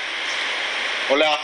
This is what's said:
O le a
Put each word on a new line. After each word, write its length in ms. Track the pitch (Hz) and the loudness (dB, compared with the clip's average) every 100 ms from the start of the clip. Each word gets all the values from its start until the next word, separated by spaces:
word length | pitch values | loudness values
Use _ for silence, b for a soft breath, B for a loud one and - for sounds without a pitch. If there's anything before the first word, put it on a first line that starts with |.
| - - - - - - - - - - - | -4 -2 -2 -2 0 -2 -2 -2 -2 0 2
O 40 | 139 | 4
le 100 | 156 | 4
a 140 | 147 | 2